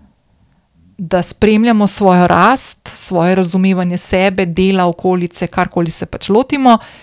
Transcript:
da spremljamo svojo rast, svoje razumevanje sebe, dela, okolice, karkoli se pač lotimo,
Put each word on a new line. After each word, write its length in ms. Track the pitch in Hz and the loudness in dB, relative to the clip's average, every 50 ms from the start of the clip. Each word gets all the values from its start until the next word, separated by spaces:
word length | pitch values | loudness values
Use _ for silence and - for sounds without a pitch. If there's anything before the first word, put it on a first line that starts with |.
| _ _ _ _ _ _ _ _ _ _ _ _ _ _ _ _ _ _ _ - | _ _ _ _ _ _ _ _ _ _ _ _ _ _ _ _ _ _ _ -14
da 240 | 196 160 - 180 | -8 -4 -2 -2
spremljamo 680 | 170 - - - - 208 214 214 226 240 233 214 208 190 | -2 -2 -4 0 0 2 2 2 2 2 2 2 2 0
svojo 400 | - - 208 190 180 180 180 170 | 0 2 2 4 4 4 4 4
rast, 640 | - 170 180 214 262 269 - - - - - - - | 2 2 2 2 2 0 -2 -4 -6 -8 -10 -16 -10
svoje 420 | - - - 190 175 165 175 185 | -8 -6 -4 -2 0 0 0 0
razumevanje 640 | 190 185 170 170 185 185 190 190 180 180 180 175 180 | 0 0 -2 0 0 0 0 0 0 -2 -2 -2 -2
sebe, 480 | - - - 185 185 196 190 190 190 | -2 0 0 0 0 0 0 -2 -2
dela, 400 | 175 165 170 185 190 190 190 180 | -2 0 0 0 2 2 2 0
okolice, 640 | 175 170 - - 185 185 180 175 170 - - 185 170 | 0 -2 -2 -2 -2 -2 -2 -2 -4 -6 -6 -8 -6
karkoli 440 | - - 180 180 - 180 170 160 | -4 -4 -4 -2 -2 -4 -4 -4
se 140 | 165 - 175 | -4 -6 -8
pač 240 | - - - - - | -10 -10 -10 -4 -2
lotimo, 480 | 196 220 262 262 - 285 262 254 233 220 - - - - | 0 0 0 0 -2 0 2 4 2 2 0 -6 -20 -20